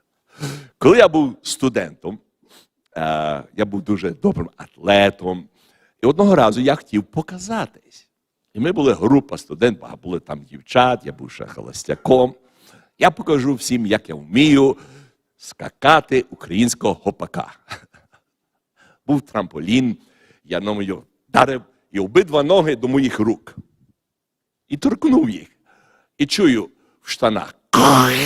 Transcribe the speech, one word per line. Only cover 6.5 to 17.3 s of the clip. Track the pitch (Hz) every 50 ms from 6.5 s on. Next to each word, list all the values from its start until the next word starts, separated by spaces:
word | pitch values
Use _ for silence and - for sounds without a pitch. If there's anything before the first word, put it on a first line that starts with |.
| 110 117
я | 127 139 143
хотів | 147 - _ - 104 104
показатись. | - - 165 160 - 185 180 180 196 226 220 165 - _ _ _ _ _ - _ _ _ _ _ _ _ _ _ _ -
І | 101
ми | 117 160 190
були | - 147 131 110
група | 78 85 110 135 143 - - 90 -
студентів, | - - 73 78 98 123 107 -
багато | - - - - -
були | 87 90 82
там | - - 76 73 71
дівчат, | 69 71 69 67 - - 127 123 127 123 - -
я | 71 69
був | - - 62
ще | - - 50
холостяком. | 50 - 60 55 58 67 - - - 73 - - - 127 127 127 127 131 - _ _ _ _ _ _ _ _ _ _ _ -
Я | 127 123
покажу | - - 226 - 160 143 123 139 139
всім, | 117 - - 123 123 113
як | 101 104 104 - -
я | 80
вмію | 73 73 76 87 120 151 156 147 139 139 135 - - - - - - - _ _ _ _ _ _
скакати | _ - - - - - - - _ - 135 160 156 143 - 135 131 123 -
українського | - - - - 85 98 120 120 117 - - 110 92 - -
гопака. | 98 98 - 85 80